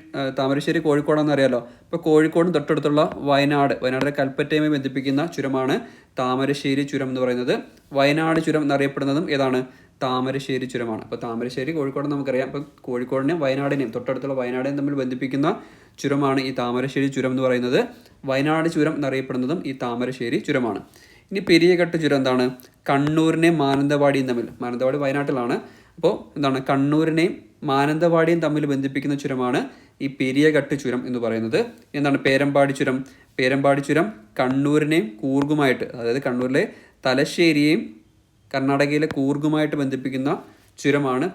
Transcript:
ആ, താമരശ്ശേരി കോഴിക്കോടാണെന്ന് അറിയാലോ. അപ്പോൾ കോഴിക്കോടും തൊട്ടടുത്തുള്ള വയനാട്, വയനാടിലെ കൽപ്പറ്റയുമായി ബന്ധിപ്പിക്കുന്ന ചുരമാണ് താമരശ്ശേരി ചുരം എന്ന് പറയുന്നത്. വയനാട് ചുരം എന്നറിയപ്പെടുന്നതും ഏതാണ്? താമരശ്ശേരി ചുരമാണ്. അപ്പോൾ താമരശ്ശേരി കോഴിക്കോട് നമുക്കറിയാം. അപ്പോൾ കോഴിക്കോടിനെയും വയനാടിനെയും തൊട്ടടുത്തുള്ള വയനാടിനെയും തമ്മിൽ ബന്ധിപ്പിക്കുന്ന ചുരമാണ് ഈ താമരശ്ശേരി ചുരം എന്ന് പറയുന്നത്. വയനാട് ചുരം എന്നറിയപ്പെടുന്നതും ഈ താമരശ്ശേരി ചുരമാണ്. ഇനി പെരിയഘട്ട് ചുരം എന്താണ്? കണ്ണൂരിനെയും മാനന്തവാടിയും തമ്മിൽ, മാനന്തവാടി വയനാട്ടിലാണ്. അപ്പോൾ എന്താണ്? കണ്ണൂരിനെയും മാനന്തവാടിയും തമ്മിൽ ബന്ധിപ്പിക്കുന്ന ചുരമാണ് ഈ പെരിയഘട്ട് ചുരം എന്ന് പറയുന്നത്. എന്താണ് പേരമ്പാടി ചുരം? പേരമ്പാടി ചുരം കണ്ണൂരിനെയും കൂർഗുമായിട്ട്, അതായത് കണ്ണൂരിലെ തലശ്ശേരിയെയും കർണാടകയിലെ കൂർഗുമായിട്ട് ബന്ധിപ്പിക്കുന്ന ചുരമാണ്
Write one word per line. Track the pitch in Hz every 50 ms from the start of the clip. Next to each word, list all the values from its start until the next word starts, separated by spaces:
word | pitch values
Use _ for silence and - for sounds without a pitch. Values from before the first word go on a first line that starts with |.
| - - -
ആ, | 143 139 131
താമരശ്ശേരി | 131 139 135 135 139 143 - 170 156 170
കോഴിക്കോടാണെന്ന് | 156 156 143 147 143 160 151 151 151 151 143
അറിയാലോ. | 139 135 127 123
അപ്പോൾ | 120 - - - - _ _ 170
കോഴിക്കോടും | 165 - 165 156 156 156 156 - 170 170 185
തൊട്ടടുത്തുള്ള | 165 147 143 - 156 147 147 151 147 151 165 175 -
വയനാട്, | - 131 143 139 139 143 143 151 - 139 139 113 - -
വയനാടിലെ | 127 131 131 135 143 143 -
കൽപ്പറ്റയുമായി | 135 135 131 - 143 147 156 151 151 151
ബന്ധിപ്പിക്കുന്ന | 151 139 131 135 127 139 127 139 135 143 160
ചുരമാണ് | 170 - - 135 135 135 131 131 135 - - - - - - - _ _ -
താമരശ്ശേരി | 127 127 127 131 135 131 143 - - 139 139 139
ചുരം | 143 139 143 135 139 131
എന്ന് | 127 127
പറയുന്നത്. | 127 127 123 123 123 139 202 - - - - - _ _ 147
വയനാട് | 139 139 143 147 160 160 160 165 165
ചുരം | 160 160 151 156
എന്നറിയപ്പെടുന്നതും | 147 143 143 139 139 139 - 135 139 139 139 156 180 -
ഏതാണ്? | 147 135 135 131 131 127 127 - - - - _ _ _ 139
താമരശ്ശേരി | 127 127 127 127 135 135 139 139 - 135 127 127
ചുരമാണ്. | 123 - 120 120 113 110 -
അപ്പോൾ | - - - - 127
താമരശ്ശേരി | 120 113 117 123 123 - 139 131 147
കോഴിക്കോട് | 165 156 139 135 135 143 139
നമുക്കറിയാം. | 143 147 139 135 139 123 127 135
അപ്പോൾ | 131 143 143 151 - - -
കോഴിക്കോടിനെയും | - - 123 123 123 127 135 131 135 143 175 165
വയനാടിനെയും | 143 135 135 139 143 139 143 139 131 110
തൊട്ടടുത്തുള്ള | 113 123 120 135 131 127 135 139 135
വയനാടിനെയും | 131 123 120 123 127 131 139 143
തമ്മിൽ | 143 139 147 143
ബന്ധിപ്പിക്കുന്ന | 135 131 127 127 127 135 127 139 135 147 175 220 - - - - - - - _ -
ചുരമാണ് | - 139 139 139 143 135 135 135
ഈ | 131 131
താമരശ്ശേരി | 131 131 123 120 123 127 131 135 - 143 139
ചുരം | 139 135 131 127 131
എന്ന് | 127 131 131
പറയുന്നത്. | 127 127 123 123 123 135 196 247 - - - - - _ _ -
വയനാട് | 135 131 135 139 151 156 160 160 165
ചുരം | 165 160 147 - -
എന്നറിയപ്പെടുന്നതും | 139 147 135 131 131 131 131 131 127 127 127 165 185 -
ഈ | 135 131 131
താമരശ്ശേരി | 131 120 120 120 123 123 127 - 123 117 139
ചുരമാണ്. | - - - 143 135 120 110 98 95 - - _ - - - - - _ _
ഇനി | 196 196
പെരിയഘട്ട് | 190 - 170 165 165 180 180 170 175 170 175 165
ചുരം | 156 143 143
എന്താണ്? | 135 131 131 127 127 127 127 127 - - - _ _ _ -
കണ്ണൂരിനെയും | 143 139 147 147 156 160 160 160 160 165 165 170 170
മാനന്തവാടിയും | 151 139 139 139 139 139 143 147 143 143 143 139 139 131
തമ്മിൽ, | 127 120 120 110 - - -
മാനന്തവാടി | 123 120 123 120 131 131 139
വയനാട്ടിലാണ്. | 147 143 135 135 143 143 147 147 127 120 117 160 226 - - - - _ _ _
അപ്പോൾ | - - 175 214 - - - -
എന്താണ്? | - 143 139 131 135 135 -
കണ്ണൂരിനെയും | 139 135 139 143 151 156 160 160 156 165 170 208 - - - - _ _ -
മാനന്തവാടിയും | 147 135 139 139 151 151 160 175 170 170 165 165 165 175 165
തമ്മിൽ | 160 151 151 151 143
ബന്ധിപ്പിക്കുന്ന | 143 139 135 135 135 135 143 - 143 143
ചുരമാണ് | 139 - 143 135 127 123 123 131 - 269 - - - - _ _ _
ഈ | 139
പെരിയഘട്ട് | 135 135 - 135 131 131 139 151 156 151 143 - - 147 -
ചുരം | - 123 120 123 127
എന്ന് | 127 123 120
പറയുന്നത്. | 117 113 113 113 113 113 139 196 240 240 - - - _ -
എന്താണ് | 147 143 143 139
പേരമ്പാടി | 139 - 139 135 135 143 143 139 143 139 139 139
ചുരം? | - 139 139 131 131 131 - - - - _ _ -
പേരമ്പാടി | 131 127 135 135 139 139 139 143
ചുരം | 139 - 143 151 185 214 - - - - _ -
കണ്ണൂരിനെയും | 127 127 135 139 143 143 147 151 151 147 156 170 214 220 - -
കൂർഗുമായിട്ട്, | - 135 135 139 143 143 151 151 143 131 120 113 117
അതായത് | - - 123 117 117 120 139
കണ്ണൂരിലെ | 135 135 123 123 127 127 131 151 208 - - - - _ _ _ -
തലശ്ശേരിയെയും | 131 127 135 143 - - - 170 165 156 147 147 151 165 226 - - - - _ _ _ _ _ _ _ _ _ _ -
കർണാടകയിലെ | 135 135 135 139 139 143 143 147 147 156
കൂർഗുമായിട്ട് | 151 - 143 135 135 143 143 147 151 151 151 151 151 160
ബന്ധിപ്പിക്കുന്ന | 147 139 131 131 127 127 131 131 131 131 143 185 - - - - _ _ _ _
ചുരമാണ് | - - 143 139 143 143 131 127 127 156 185